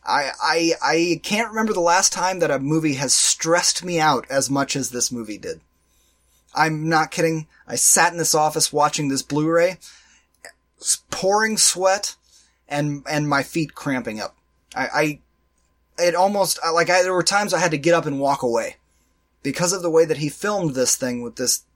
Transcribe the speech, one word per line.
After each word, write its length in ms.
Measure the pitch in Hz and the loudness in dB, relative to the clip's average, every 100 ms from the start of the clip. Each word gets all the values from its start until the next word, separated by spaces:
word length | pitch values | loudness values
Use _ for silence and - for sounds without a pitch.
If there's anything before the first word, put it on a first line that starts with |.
I, 280 | - 127 135 - | 0 -2 -2 -4
I, 320 | 147 160 165 - | -2 0 0 0
I 380 | 135 160 175 165 | 0 0 0 -2
can't 280 | - 208 233 | -2 -2 -2
remember 240 | 220 220 | -2 -2
the 60 | 185 | 0
last 300 | 170 175 190 | 2 4 2
time 280 | - 180 185 | 0 -2 0
that 120 | 160 | 0
a 80 | 135 | 0
movie 360 | 135 160 156 | 0 0 0
has 180 | 131 139 | -2 0
stressed 720 | - - - 165 170 - - | 0 0 0 0 2 2 -2
me 160 | 180 170 | -2 0
out 240 | 156 131 - | 2 2 0
as 180 | 135 123 | -2 0
much 280 | 139 135 143 | -2 -2 -4
as 140 | 127 | -6
this 220 | 123 - | -4 -4
movie 240 | 123 110 101 | -6 -10 -12
did. 240 | 92 82 _ _ _ _ _ _ _ _ _ | -12 -14 _ _ _ _ _ _ _ _ _
I'm 340 | - 156 156 156 | 0 0 0 0
not 220 | 160 156 | 0 0
kidding. 360 | - 165 160 156 _ - | 0 0 0 -6 _ -10
I 80 | 160 | 0
sat 360 | - - 170 | 2 4 4
in 60 | 170 | 2
this 160 | 160 | 0
office 380 | 160 151 156 - | 2 2 2 -2
watching 360 | 147 147 - 147 | 2 2 2 -2
this 140 | 135 | -2
Blu-ray, 540 | - 147 156 170 175 180 - - _ _ _ _ - _ _ _ | -2 -2 2 2 2 0 -16 -20 _ _ _ _ -20 _ _ _
s-, 220 | - - _ | -4 -4 _
pouring 480 | - 185 208 220 214 | -4 2 2 2 2
sweat, 580 | - 175 190 196 - - _ - _ _ _ | 0 2 2 2 -2 -12 _ -20 _ _ _
and, 360 | 143 147 143 135 | -4 -2 -4 -4
and 180 | 151 147 | -2 0
my 140 | 143 | 0
feet 320 | 135 170 151 | -2 -4 -4
cramping 460 | - - 131 117 107 | -6 -6 -4 -6 -8
up. 160 | 98 _ _ _ _ | -10 _ _ _ _
I, 140 | - 127 | -8 -4
I, 260 | 143 156 147 _ _ _ _ _ _ _ - | 0 -2 -4 _ _ _ _ _ _ _ -2
it 160 | 175 | 0
almost, 440 | 170 190 202 185 - | 2 2 2 0 0
I, 60 | 165 | 0
like, 180 | 165 170 | 0 4
I, 140 | 180 | 4
there 100 | 180 | 4
were 100 | 185 | 2
times 300 | 170 202 208 | 2 0 0
I 60 | 170 | 0
had 140 | 175 | 0
to 60 | 156 | 0
get 160 | 143 | 2
up 120 | 170 160 | 2 2
and 140 | 139 | -2
walk 220 | 135 139 | 0 0
away 340 | 127 117 101 - _ _ _ _ _ _ | 0 -2 -4 -10 _ _ _ _ _ _
because 320 | 139 135 175 | -6 -2 -2
of 80 | 185 | 0
the 80 | 175 | 2
way 160 | 160 165 | 4 4
that 120 | 147 | 2
he 100 | 151 | -4
filmed 440 | - 202 208 170 | -4 -4 -2 -2
this 220 | 127 123 - | 0 0 0
thing 260 | 127 123 | -2 -4
with 140 | 120 113 | -8 -6
this 280 | 127 - _ | -2 -2 _